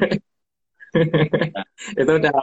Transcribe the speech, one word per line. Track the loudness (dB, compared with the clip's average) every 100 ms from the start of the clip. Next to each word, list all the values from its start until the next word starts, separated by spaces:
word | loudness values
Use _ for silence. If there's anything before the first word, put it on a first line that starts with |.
| -2 -2 -8 _ _ _ _ _ -4
<laughs> | 0 2 2 2 0 -2 -6 -12 -16 -8 -2
Itu | 2 2
udah | 2 0